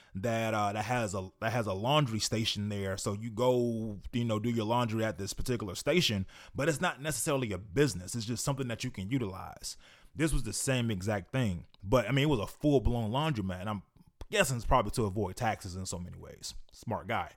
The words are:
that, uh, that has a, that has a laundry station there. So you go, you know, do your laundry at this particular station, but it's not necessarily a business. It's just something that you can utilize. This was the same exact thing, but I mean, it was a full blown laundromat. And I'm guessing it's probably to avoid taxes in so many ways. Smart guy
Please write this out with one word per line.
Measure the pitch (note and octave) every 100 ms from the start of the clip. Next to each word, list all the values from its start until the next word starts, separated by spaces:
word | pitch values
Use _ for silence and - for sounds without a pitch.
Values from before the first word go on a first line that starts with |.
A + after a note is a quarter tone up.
| - F#2+
that, | A#2 A2+ A2+ A2
uh, | G#2
that | G#2 G#2
has | B2 A2
a, | F#2+ F#2+ -
that | A2
has | A#2+ G#2
a |
laundry | F#2+ A2+ D3+ C#3 A2
station | - B2 A2+ G#2 G#2
there. | G2+ G2 F#2+
So | -
you | G2+ A#2
go, | A2 B2 B2 A#2+ A2+ A2 G#2 -
you | A#2+ A#2
know, | G#2+
do | A2+
your | A#2 G#2+
laundry | A#2+ A#2+ A2 A2
at | F#2
this | G2
particular | - A#2 A#2+ G#2+ F2
station, | - E3 - G#2 F#2+ - - -
but | D3
it's | C#3+
not | F3 D3
necessarily | D3 D3+ - C#3 B2
a | F2+
business. | G#2+ F2+ D3 F2+ F#2 A#2+
It's | G#2+
just | A#2
something | - C#3 B2+
that | A2+
you | B2+
can | A2+ F#2+
utilize. | C3+ G#2+ F#2+ - - - - - - - -
This | D#3
was | C#3+
the | A2
same | F#2+ - B2+ A#2
exact | G2+ G2 G#2+ F2+
thing, | C3 A#2 F2 - -
but | F#2+ B2 G#2
I |
mean, | C3+
it | D3
was | C3
a | F2+
full | - D3+ C#3
blown | A2 A#2+ A2
laundromat. | B2 D#3 B2 F#2+ F2+
And | G2+
I'm | G#2 - - - - -
guessing | G#3 E3+ B2
it's | -
probably | C3 G#2
to | A#2 G#2+
avoid | F#2+ F#2+ F#2
taxes | A#2 G#2 G2 F2+
in | F#2
so | F2+
many | F2+ F2
ways. | E2+ - - - -
Smart | - - G2 F#2+
guy | A2+ -